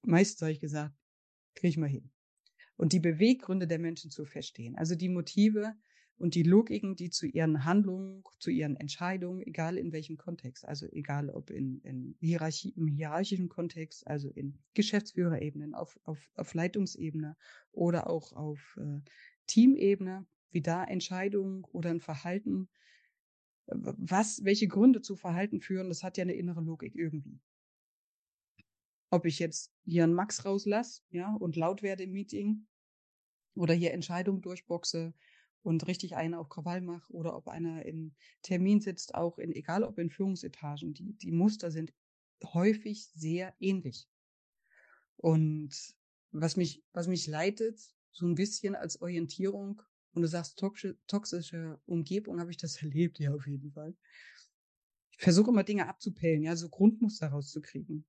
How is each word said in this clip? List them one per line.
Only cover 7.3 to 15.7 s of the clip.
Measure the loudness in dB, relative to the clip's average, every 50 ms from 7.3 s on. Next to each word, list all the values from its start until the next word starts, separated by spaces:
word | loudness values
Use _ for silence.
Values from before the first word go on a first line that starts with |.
| 0 2 2 4 2 2 4
Handlungen, | 4 6 6 4 4 0 -4 -6 -10 -12 -16 -20 -20 _ _
zu | -4 -2
ihren | 0 0 0 -2 -4
Entscheidungen, | -4 -6 -10 -6 -4 -4 -4 -2 -2 -4 -6 -6 -6
egal | -8 -8 -4 -4 -2 -2 -2
in | -4 -4 -4
welchem | -6 -8 -8 -10 -12
Kontext, | -10 -10 -10 -10 -10 -10 -12 -14 -12 -12
also | -10 -10 -10 -10
egal | -10 -10 -8 -6 -4 -4 -4 -4 -4
ob | -6 -10 -12 -10
in, | -6 -6 -4 -4 -6 -8
in | -10 -10 -10 -10 -10 -10 -10 _
Hierarchie, | 0 0 0 0 -2 -4 -4 -6 -8 -8 -4
im | -2 0
hierarchischen | 0 0 -2 -2 -2 -2 -2 -2 -2 -2 -2 -2 -4
Kontext, | -4 -6 -6 -6 -6 -8 -12 -12 -12 -18 -8
also | -6 -4 -4 -4 -6
in | -8 -6 -8 -8 -8 -12 _ _ _
Geschäftsführerebenen, | 2 2 4 2 0 -2 -2 -2 0 2 2 2 0 -2 -4 -6 -6 -10 -8